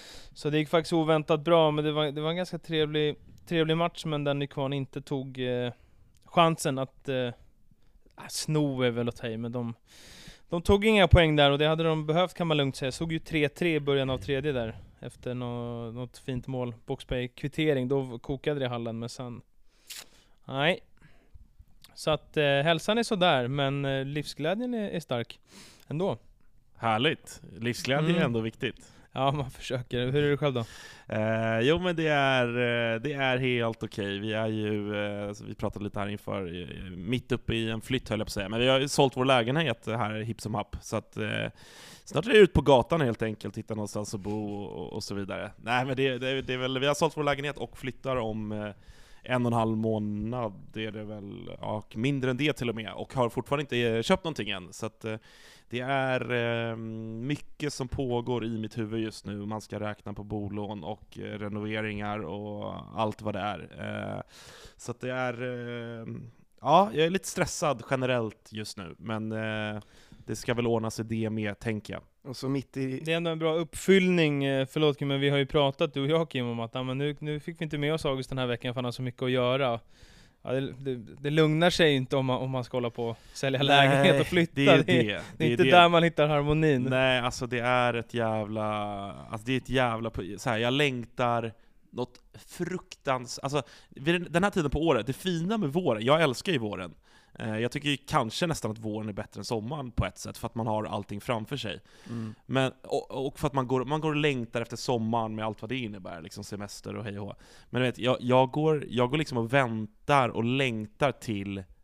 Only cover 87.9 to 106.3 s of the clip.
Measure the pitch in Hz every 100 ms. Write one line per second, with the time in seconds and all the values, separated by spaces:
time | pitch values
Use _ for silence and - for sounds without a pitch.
87.9 | 117 113 117 113 110 104 107 107 107 104
88.9 | 101 101 69 67 110 110 131 - 127 127
89.9 | 113 113 - 90 95 139 110 120 135 147
90.9 | 127 113 - 123 117 113 - - _ -
91.9 | - 123 - - - - - 170 180 -
92.9 | - - 131 120 - 135 147 - - -
93.9 | - 143 175 175 165 202 196 147 151 165
94.9 | 131 104 131 185 170 170 226 165 151 175
95.9 | 107 113 151 156 120 - 156 107 95 90
96.9 | - _ - _ - 117 107 120 151 135
97.9 | 143 - 151 117 - 175 151 113 110 110
98.9 | 107 107 101 - - 98 117 110 156 127
99.9 | - 98 - 107 104 113 117 113 107 107
100.9 | 104 101 104 - 117 110 135 110 78 -
101.9 | - - 117 110 107 - 127 131 - -
102.9 | - - 120 135 - 156 139 123 131 123
103.9 | 151 156 147 151 131 117 120 117 113 -
104.9 | 120 110 117 110 110 110 104 110 131 117
105.9 | 101 92 87 82